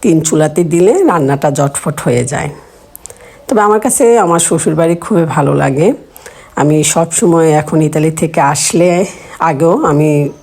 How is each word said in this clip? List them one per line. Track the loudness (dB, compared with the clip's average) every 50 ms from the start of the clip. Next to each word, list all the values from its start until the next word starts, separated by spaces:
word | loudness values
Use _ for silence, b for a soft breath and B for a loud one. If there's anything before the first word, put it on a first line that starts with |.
| 2
তিন | 2 2 2
চুলাতে | 0 0 0 0 0 0 0 -2 -2
দিলে | 0 0 2 2 4 4 4 2
রান্নাটা | 2 2 0 0 0 -2 0 0 -2
জটফট | 0 0 -2 -2 -2 -4 -6 -6 -8 -4
হয়ে | -2 -2 -2 0 -2
যায়। | -4 -6 -8 -8 -8 -10 B B B B B B B -20 B B B B B B B B B B -2
তবে | 0 0
আমার | 2 2 2 2
কাছে | 0 -2 0 2 2 4 4 4
আমার | 4 2 2 0
শ্বশুরবাড়ি | 0 0 -2 -2 0 -2 0 0 0 0 0
খুবই | -2 -2 -2 0 0 0
ভালো | 0 0 -2 0 0 0
লাগে। | 0 0 0 0 2 2 0 0 -2 -6 B B B B B B B B B B
আমি | -2 0 2 2 2 0
সবসময় | 0 0 -2 -2 -2 -2 0 2 2 2 4 2 2 2
এখন | 2 0 0 -2 0 0
ইতালি | 0 0 0 -2 -2
থেকে | -2 -2 -4 -4 0 0
আসলে, | 0 0 0 -2 -4 -2 0 2 2 2 2 0 -2 -4 B B B B B B
আগেও | -4 -2 -2 0 2 2 2 2 0
আমি | 0 0 2 2 2 2 0 -2 -2 -6 -12